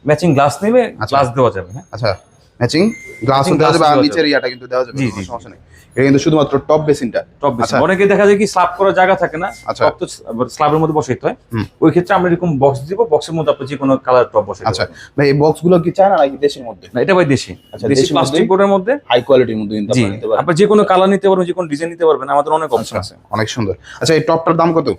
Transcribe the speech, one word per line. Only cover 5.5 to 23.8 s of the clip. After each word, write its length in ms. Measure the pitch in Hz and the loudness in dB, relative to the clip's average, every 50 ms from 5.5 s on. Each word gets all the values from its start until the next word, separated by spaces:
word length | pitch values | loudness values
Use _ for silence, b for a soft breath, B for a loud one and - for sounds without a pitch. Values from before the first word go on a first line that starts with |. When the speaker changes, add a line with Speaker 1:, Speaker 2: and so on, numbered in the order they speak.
Speaker 1:
জি। 40 | 90 | -20
Speaker 2:
নেই। 60 | - - b b b b b b | -20 -20 b b b b b b
এটা 100 | 117 131 | 0 2
কিন্তু 140 | 139 135 139 139 | 4 4 4 4
শুধুমাত্র 300 | 156 151 156 143 139 139 139 | 2 2 2 2 2 0 -4
টপ 220 | - - 151 156 156 151 | 0 2 0 0 2 0
বেসিনটা। 320 | 143 - 135 113 - - - _ _ _ | -2 0 -2 -6 -6 -6 -8 _ _ _
Speaker 1:
টপ 60 | - | -4
বেসিন। 160 | 143 127 117 123 | -4 -2 -2 -4
Speaker 2:
আচ্ছা। 180 | 113 - 131 | -2 0 0
Speaker 1:
অনেকে 260 | 139 165 190 180 202 | 2 2 2 2 2
দেখা 180 | 196 202 196 208 | 2 2 4 4
যায় 120 | 202 208 202 | 4 4 4
কি 80 | 220 | 2
স্ল্যাব 240 | 196 - 185 180 170 - - | 0 0 0 0 0 0 0
করার 160 | 196 196 175 | 0 0 2
জায়গা 200 | 180 185 185 190 | 2 2 2 2
থাকে 220 | - 175 160 - | 0 0 -4 -4
না, 120 | 160 175 196 - - - | -6 -8 -8 -10 -12 -10
Speaker 2:
আচ্ছা। 160 | - 113 - - | -10 -4 0 0
Speaker 1:
টপ 100 | 151 151 - | -2 -2 -2
তো 80 | 185 | -10
স-, 160 | 170 - - - | -12 -12 -18 -14
আবার 200 | - 113 113 123 117 | -12 -6 -6 -6 -6
স্ল্যাবের 300 | - - 156 147 147 156 | -4 -2 0 0 2 0
মধ্যে 160 | 160 156 156 | 0 0 0
বসাইতে 320 | 151 147 - 123 - - | -2 -2 -2 -6 -4 -4
হয়। 100 | 160 247 - _ _ 120 | -6 -6 -6 _ _ -6
Speaker 2:
হুম। 120 | 113 98 - _ _ | -6 -6 -6 _ _
Speaker 1:
ওই 100 | - 160 | 0 2
ক্ষেত্রে 220 | - 175 175 - 202 | 2 2 0 2 0
আমরা 140 | 185 180 180 | 0 2 0
এরকম 280 | 170 175 185 175 156 131 | 0 0 0 -2 -2 2
বক্স 220 | 135 139 131 123 | 2 0 0 0
দিব, 200 | 131 151 190 196 233 | -6 -8 -2 -2 0
বক্সের 300 | 226 - 151 - - 160 | 0 0 -2 -2 -4 -6
মধ্যে 160 | 165 156 147 139 | -4 0 -2 -2
আপনি 120 | - 139 | -2 -4
যে 100 | 127 147 | -10 -8
কোনো 160 | 131 135 135 135 | -4 0 0 0
কালার 280 | 127 _ - 127 127 117 | 0 _ 2 2 2 2
টপ 200 | - - 110 101 98 | 2 0 -2 -2 -2
বসাইতে 200 | 98 - 95 113 | -8 -6 -4 -4
Speaker 2:
আচ্ছা। 160 | 110 - 104 | -2 -2 -4
Speaker 1:
পারবেন। 280 | - - - - - _ - | -6 -8 -20 -20 -10 _ 0
Speaker 2:
ভাই, 80 | 143 143 | 2 2
এই 80 | 139 147 143 | 4 4 2
বক্সগুলো 340 | 160 151 - 156 175 185 - | 2 0 0 2 2 2 2
কি 100 | 160 - | 2 0
চায়না 260 | - - 190 196 196 | 0 2 2 2 4
নাকি 200 | 165 147 139 139 | 2 2 0 0
দেশের 280 | 131 143 143 139 139 127 | -2 -2 -2 -2 -4 -14
মধ্যে? 220 | 117 107 90 82 95 - | -14 -16 -16 -20 -8 -4
Speaker 1:
না, 40 | 123 | -2
এটা 140 | 131 151 190 | 0 2 2
ভাই 100 | 185 175 | 2 2
দেশি। 280 | 147 139 117 - - 90 | 2 0 -2 -2 -8 -16
Speaker 2:
আচ্ছা, 360 | - _ _ - 107 - 143 | -18 _ _ -16 -8 -2 0
Speaker 1:
দেশি 120 | 143 131 | 2 2
Speaker 2:
দেশের 140 | 135 - 151 | 2 0 0
Speaker 1:
প্লাস্টিক 200 | - 135 131 139 | 0 0 0 0
Speaker 2:
মধ্যেই? 140 | 165 214 - | 0 0 2
Speaker 1:
বোর্ডের 220 | 185 185 196 196 196 | 2 2 2 2 2
মধ্যে। 180 | 196 185 208 269 294 _ _ | 0 0 -2 -4 -4 _ _
Speaker 2:
হাই 120 | 120 127 123 | 0 0 2
কোয়ালিটির 360 | - 139 127 123 113 113 110 | 4 4 4 4 2 -2 -6
মধ্যে 140 | 107 101 110 | -6 -4 -4
কিন্তু 160 | 107 104 101 113 | -6 -4 -2 0
Speaker 1:
জি। 80 | 127 | 0
Speaker 2:
আপনারা 160 | 123 127 101 | 0 0 -2
নিতে 100 | 110 117 | -6 -4
পারেন। 140 | 107 110 - | -2 -2 -2
Speaker 1:
আপনার 140 | 151 156 175 | 0 -2 2
যে 120 | 151 202 | 2 2
কোনো 160 | 208 214 208 208 | 4 4 2 4
কালার 240 | - 190 180 190 196 | 4 2 2 4 2
নিতে 180 | 202 185 190 196 | 2 2 2 2
পারবেন, 180 | 190 185 180 | 2 2 0
যে 60 | 175 170 | -4 -4
কোনো 140 | 180 180 156 | -6 -6 -6
ডিজাইন 220 | 143 143 165 170 | -6 -6 -6 -8
নিতে 140 | 170 165 170 160 | -6 0 2 2
পারবেন, 200 | 151 127 131 139 | 2 0 0 -2
আমাদের 240 | 139 143 143 156 156 | 0 0 0 0 0
অনেক 160 | 156 160 151 127 | -2 -2 -2 -2
অপশন 240 | 113 113 - - | -4 -4 -4 -6
Speaker 2:
আচ্ছা, 20 | 101 | -8
Speaker 1:
আছে। 160 | 92 - - - _ _ | -8 -8 -16 -20 _ _
Speaker 2:
অনেক 180 | - 107 110 107 - | -2 -2 -2 -2 -2
সুন্দর। 200 | 127 107 95 95 - | -6 -4 -4 -6 -8